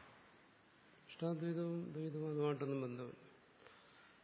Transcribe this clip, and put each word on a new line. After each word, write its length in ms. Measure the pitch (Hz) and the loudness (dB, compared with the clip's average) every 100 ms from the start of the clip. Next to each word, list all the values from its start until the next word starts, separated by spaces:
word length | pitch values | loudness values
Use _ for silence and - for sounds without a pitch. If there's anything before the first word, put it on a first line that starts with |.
| - - - - - - - - - - - | -18 -20 -20 -20 -20 -20 -20 -20 -20 -20 -18
ഇഷ്ടാദ്വൈതവും 720 | - 165 160 170 170 170 170 175 | -2 0 2 2 2 2 0 -2
ദ്വൈതവും 340 | 151 156 151 156 | -2 -2 0 0
അതുമായിട്ടൊന്നും 500 | 147 147 139 139 135 127 | 4 4 4 2 2 0
ബന്ധമില്ല. 340 | 123 123 - - - - - - - - - - - | -4 -6 -10 -18 -20 -20 -20 -20 -20 -20 -20 -20 -20